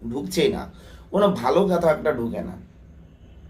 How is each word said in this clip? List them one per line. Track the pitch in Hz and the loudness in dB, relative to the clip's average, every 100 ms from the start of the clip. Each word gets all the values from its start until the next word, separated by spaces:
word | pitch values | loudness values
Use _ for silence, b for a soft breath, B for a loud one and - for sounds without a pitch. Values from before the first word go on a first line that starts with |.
| 117 | -8
ঢুকছেই | 127 - 165 143 | -8 -4 0 0
না, | - - B B B B | 0 -8 B B B B
কোনো | 196 202 | 2 2
ভালো | 120 127 160 | 2 2 2
কথা | 190 170 165 | 2 2 2
একটা | 151 156 | 2 0
ঢুকে | 131 117 104 | -2 -4 -6
না। | 92 - - - - - - - - - | -10 -12 -18 -20 -20 -20 -20 -20 -20 -20